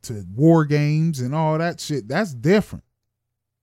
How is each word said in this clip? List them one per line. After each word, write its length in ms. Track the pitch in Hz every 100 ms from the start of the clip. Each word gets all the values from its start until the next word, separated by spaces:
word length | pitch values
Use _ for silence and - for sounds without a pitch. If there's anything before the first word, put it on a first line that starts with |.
to 220 | - 107 90
war 300 | 104 160 165
games 560 | 147 147 147 151 165 139
and 140 | 123
all 240 | 156 156 156
that 220 | 170 165
shit. 280 | - 143 104
That's 240 | 151 208
different. 520 | 123 127 208 - - _ _ _ _ _ _ _ _